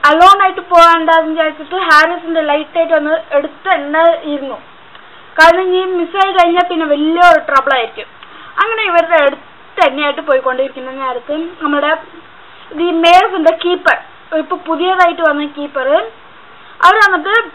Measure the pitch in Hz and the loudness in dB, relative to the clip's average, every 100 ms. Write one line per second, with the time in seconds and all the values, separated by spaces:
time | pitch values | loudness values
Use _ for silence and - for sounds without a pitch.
0 | 294 320 370 392 381 370 - 349 339 339 | 2 4 6 6 2 -2 0 4 6 4
1 | 320 330 320 320 311 302 294 370 339 302 | 2 2 0 -2 -4 -4 -10 -6 2 4
2 | 330 349 339 330 302 294 302 339 330 311 | 4 -4 -4 -4 -2 -2 -2 -4 0 0
3 | 294 320 - 285 285 - 381 330 285 311 | 0 -4 -2 -4 -4 -10 -4 -4 -2 2
4 | 339 330 311 285 269 220 - - - - | 2 0 -6 -8 -8 -12 -16 -20 -20 -20
5 | - - - - 330 349 370 370 370 359 | -20 -20 -10 4 4 4 0 -2 -2 -4
6 | 339 392 381 381 349 349 349 339 302 294 | -4 -2 0 2 2 2 -2 -4 -2 0
7 | 311 339 349 330 - 277 277 262 226 - | 0 4 4 4 0 0 0 -2 -4 -10
8 | 190 - - - - - 415 440 415 349 | -20 -20 -20 -20 -12 -6 -4 -4 0 0
9 | 330 330 277 285 - - - - 311 269 | 2 2 0 -2 -18 -20 -16 -2 -2 0
10 | 294 285 311 262 254 254 269 262 254 269 | -4 -4 -2 -2 0 -4 -6 -8 -14 -10
11 | 262 247 262 302 339 370 302 285 294 320 | -8 -8 -8 -8 -8 -8 -4 -2 -2 -4
12 | - 339 - - - - - 302 349 330 | -8 -20 -20 -20 -20 -20 -16 -6 -4 0
13 | 339 359 427 370 320 320 349 359 320 - | 4 4 4 0 0 0 -4 -2 -2 -4
14 | - - - 311 - 359 - 320 370 370 | -8 -20 -6 -6 -4 -8 -6 -4 -2 2
15 | 349 339 320 285 294 294 285 277 262 320 | 2 2 -2 -2 -8 -10 -10 -6 -2 -2
16 | 453 - - - - - - - - 415 | -4 -16 -20 -20 -20 -20 -20 0 2 4
17 | 392 359 339 453 453 | 2 0 -2 -2 -4